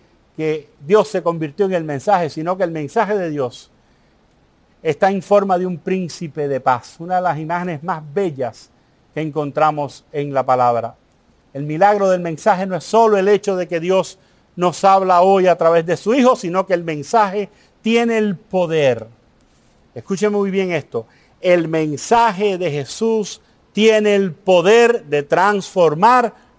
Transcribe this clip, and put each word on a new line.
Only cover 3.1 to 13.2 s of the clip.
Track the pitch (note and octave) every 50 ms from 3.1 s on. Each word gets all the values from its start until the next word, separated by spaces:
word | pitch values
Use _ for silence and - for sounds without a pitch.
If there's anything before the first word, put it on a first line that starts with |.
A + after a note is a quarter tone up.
| G#3+
de | G#3 F3+ E3
Dios | D3+ D3 C3 A#2+ - - - _ _ _ _ _ _ _ _ _ _ _ _ _ _ _ _ _ _ _ _ _ _ _ -
está | D#3+ D3+ - - F#3+
en | G3 G3 -
forma | - G3+ G3+ G3 G3 F#3+
de | F3+ F#3
un | F#3 F3+ D3
príncipe | - - F#3+ F#3+ F#3 D#3+ - - F3 D#3+ C3+ D#3+ D3 C#3+
de | C#3 B2+
paz, | B2+ C3+ B2+ B2 - - - -
una | E3 F3 F#3
de | F3+ F3+
las | F3 D3+ D3
imágenes | D#3+ D#3 E3+ F3 F3 F3+ E3+ C#3+ D3+
más | F3 F3+ D#3+ D#3 D3+ C#3+
bellas | G3 G3 F3+ D3 C3 B2+ A#2 A2 - - _ _ _ _ _ _ _ _ _ _
que | D3+ D#3
encontramos | D#3 C#3 D#3 D3 C#3+ C3 D3+ D3+ D#3 D#3 D3 D3 C3 - - - _ -
en | D3 C#3+ C#3+ C#3
la | C3 B2+
palabra. | C3 C3 B2+ B2 A#2+ A#2+ A#2 A2+ A#2 B2 _ _ _ _ _ _ _ _ _ _ _ -
El | C#3 C#3+
milagro | D3 D3+ D#3+ F#3+ G3+ G#3 G3+ G3 F#3+
del | F#3 F3+
mensaje | F3 E3+ E3 D3 - A3 G3+ F3+ F#3+
no | G3 F#3
es | E3 -
solo | - - A3 A#3 A3 G#3+
el | G3